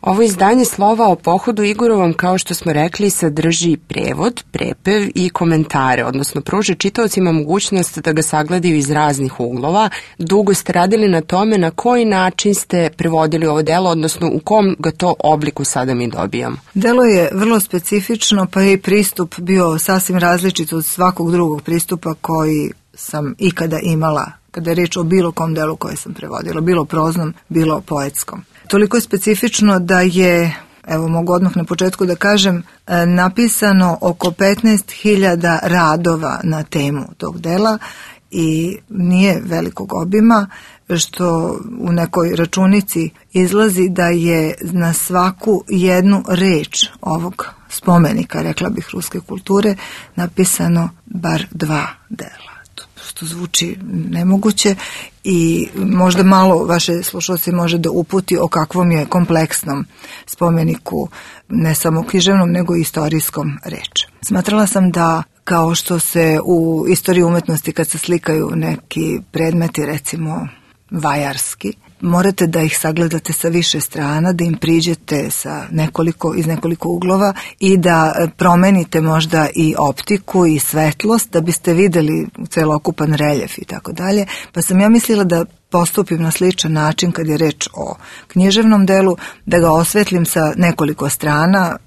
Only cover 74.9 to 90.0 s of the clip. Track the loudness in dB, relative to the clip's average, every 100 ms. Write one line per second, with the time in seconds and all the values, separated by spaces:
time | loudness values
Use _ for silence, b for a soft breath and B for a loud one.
74.9 | -4 -4 -4 -4 -6 -8 -10 -6 -2 -2
75.9 | 0 -2 -2 -4 -2 -2 -2 -4 -4 -4
76.9 | -4 0 2 2 -2 B B 2 4 4
77.9 | 4 2 2 -2 0 2 4 6 4 2
78.9 | 0 2 0 2 2 0 2 0 2 -2
79.9 | -2 -2 -2 0 2 2 2 0 0 0
80.9 | 0 0 0 0 -2 0 -2 0 2 4
81.9 | 4 0 0 -4 -10 -6 -2 0 0 -2
82.9 | -2 0 0 0 0 -4 -10 -12 -12 -12
83.9 | -6 -2 0 -2 B B -6 0 2 6
84.9 | 4 4 2 2 0 -2 _ _ 0 0
85.9 | 0 -2 0 0 2 0 0 -2 0 0
86.9 | 0 -2 -2 -2 0 0 -2 -10 -8 -10
87.9 | -10 B B B 2 2 4 4 6 4
88.9 | 4 2 0 B B 0 2 4 4 2
89.9 | 0